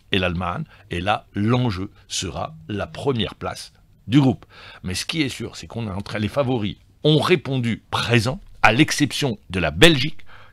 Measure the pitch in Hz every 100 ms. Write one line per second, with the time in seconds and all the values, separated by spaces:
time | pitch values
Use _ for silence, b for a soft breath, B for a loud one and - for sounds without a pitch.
0 | _ 98 92 87 90 95 156 b - 87
1 | 92 113 - 101 107 123 123 90 101 b
2 | - - 95 82 - - - 101 90 -
3 | 139 123 90 - 90 - - _ _ _
4 | - 131 131 - - B B B 92 92
5 | - 165 135 - 110 - 85 113 110 92
6 | 104 107 104 143 127 127 104 - _ _
7 | 151 156 135 175 - 135 117 107 - -
8 | 98 120 107 196 - - 107 113 156 -
9 | 143 - 139 - - 92 80 78 165 147
10 | 135 - b b b